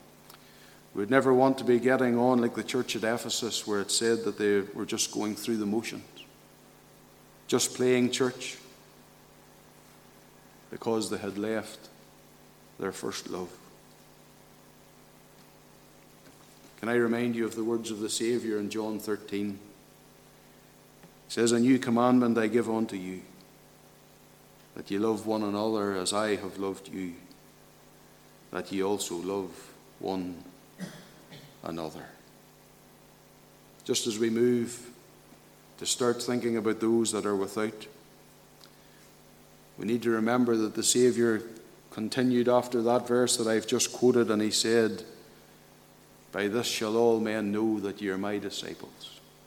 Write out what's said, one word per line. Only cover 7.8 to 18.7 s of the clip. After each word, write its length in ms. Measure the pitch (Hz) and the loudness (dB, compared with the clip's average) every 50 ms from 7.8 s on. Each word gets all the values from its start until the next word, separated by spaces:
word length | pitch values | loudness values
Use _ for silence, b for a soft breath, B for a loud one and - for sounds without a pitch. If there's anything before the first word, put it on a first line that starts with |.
| 123 127 127 123 123 120 | 2 4 4 4 4 2
church, 480 | 123 - 131 127 123 - - - - - - - - - - - - - - - - - - - - - - - - - - - - - - - - - - - - - - - - - - - - - - - | 2 0 -2 -2 -2 -6 -12 -12 -12 -14 -18 -20 -20 -20 -20 -20 -20 -20 -20 -20 -20 -20 -20 -20 -20 -20 -20 -20 -20 -20 -20 -20 -20 -20 -20 -20 -20 -20 -20 -20 -20 -20 -20 -20 -20 -20 -20 -20 -20 -20 -20 -16
because 400 | - - - 117 113 110 104 92 | -14 -8 -4 -2 -2 -2 -2 -2
they 80 | 104 95 | -6 -6
had 180 | 104 101 95 98 | -6 -6 -6 -4
left 400 | 104 110 110 110 104 - - - - - - - - - - - - - - - - - - - - - - - | -4 -4 -4 -4 -6 -8 -14 -18 -20 -20 -20 -20 -20 -20 -20 -20 -20 -20 -20 -20 -20 -20 -20 -20 -20 -20 -12 -8
their 120 | - 95 | -6 -6
first 380 | 90 - - 113 98 - - - | -6 -6 -8 -8 -8 -8 -10 -8
love. 260 | - 90 90 87 - - - - - - - - - - - - - - - - - - - - - - - - - - - - - - - - - - - - - - - - - - - - - - - - - - - - - - - - - - - - - - - - - - | -8 -8 -8 -10 -12 -18 -20 -20 -20 -20 -20 -20 -20 -20 -20 -20 -20 -20 -20 -20 -20 -20 -20 -20 -20 -20 -20 -20 -20 -20 -20 -20 -20 -20 -20 -20 -20 -20 -20 -20 -20 -20 -20 -20 -20 -20 -20 -20 -20 -20 -20 -20 -20 -20 -20 -20 -20 -20 -20 -20 -20 -20 -20 -20 -20 -20 -20 -20 -16 -8
Can 100 | - 110 | -4 0
I 60 | 120 | 2
remind 400 | 120 120 113 117 117 120 123 117 | 2 2 2 2 0 0 -2 -2
you 100 | 117 113 | -2 -2
of 80 | 107 101 | -4 -4
the 100 | 110 110 | -4 -2
words 280 | 110 117 113 113 104 | -2 -2 -2 -4 -6
of 80 | 110 101 | -8 -6
the 100 | 107 104 | -6 -4
Saviour 480 | - - 117 113 123 120 110 113 107 104 | -4 -2 0 0 0 0 -2 -2 -2 -2
in 140 | 104 101 | -4 -4